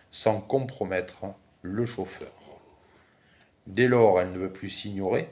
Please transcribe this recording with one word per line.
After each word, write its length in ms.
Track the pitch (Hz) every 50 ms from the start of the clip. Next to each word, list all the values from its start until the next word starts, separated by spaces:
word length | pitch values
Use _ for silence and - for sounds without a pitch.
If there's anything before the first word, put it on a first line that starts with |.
| _ _ -
sans 280 | - - 110 110 107
compromettre 840 | - - - 139 131 123 - - 107 90 92 90 90 - - - - 101 98 - _ _ _ _ -
le 220 | 90 95 107 120
chauffeur. 460 | 117 - - 95 - - - - - - - - - - - _ _ _ _ _ _ _ _ _ _ _ _ _ _ _ _ _ _ _ _ _
Dès 220 | - 95 107 123 127
lors, 320 | 123 123 113 107 92 90
elle 100 | 90 92
ne 80 | 90 92
veut 140 | 92 92 92
plus 180 | - - 101
s'ignorer. 580 | - - - 104 101 95 98 92 107 131 165 -